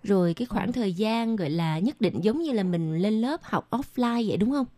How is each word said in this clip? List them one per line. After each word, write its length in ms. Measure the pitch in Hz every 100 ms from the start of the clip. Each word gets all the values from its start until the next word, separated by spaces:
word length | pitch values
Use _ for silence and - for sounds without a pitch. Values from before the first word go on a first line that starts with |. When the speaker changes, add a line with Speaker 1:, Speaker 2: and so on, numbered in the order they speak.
Speaker 1:
rồi 300 | 208 196 175 165
cái 80 | 240
khoảng 200 | 208 185
Speaker 2:
Ừ. 60 | 247
Speaker 1:
thời 180 | 208
gian 420 | 175 214 226 226 226
gọi 140 | 160
là 300 | 160 165 156
nhất 160 | 208 -
định 240 | 202 -
giống 160 | 185 269
như 100 | 330
là 120 | 233
mình 340 | 185 175 160 160
lên 160 | 196
lớp 240 | 220 240 320
học 240 | - - -
offline 580 | 240 277 - 240 233 220
vậy 80 | 165
đúng 140 | 214
không? 140 | 285 247